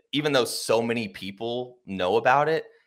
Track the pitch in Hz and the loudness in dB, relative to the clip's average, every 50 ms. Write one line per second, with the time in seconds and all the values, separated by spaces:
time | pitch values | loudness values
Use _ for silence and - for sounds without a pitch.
0 | _ _ - 139 151 151 139 131 117 113 - - - - 117 113 117 117 117 120 | _ _ -4 -2 0 2 2 2 2 0 -2 -4 0 2 2 2 2 0 -2 -2
1 | 110 98 - - 95 95 98 98 117 117 120 123 123 123 - _ _ 92 95 92 | -4 -6 -10 -12 -12 -12 -10 -8 -6 -6 -4 -6 -6 -8 -12 _ _ -8 -4 -2
2 | 90 92 101 117 110 127 127 143 147 151 160 151 - - _ _ _ | 0 2 2 4 4 4 4 4 4 2 0 -2 -4 -8 _ _ _